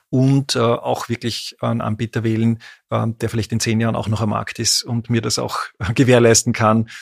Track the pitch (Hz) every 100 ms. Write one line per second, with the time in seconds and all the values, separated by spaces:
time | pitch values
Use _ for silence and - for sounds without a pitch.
0 | _ 127 131 139 135 127 117 117 123 123
1 | - 117 120 - - - 120 117 113 107
2 | 117 117 113 110 113 113 - - - 113
3 | 113 113 113 117 104 113 117 110 113 117
4 | 107 110 110 107 107 - 117 - - 117
5 | 110 117 117 131 120 - - - 90 117
6 | 123 123 117 110 - 113 110 113 110 -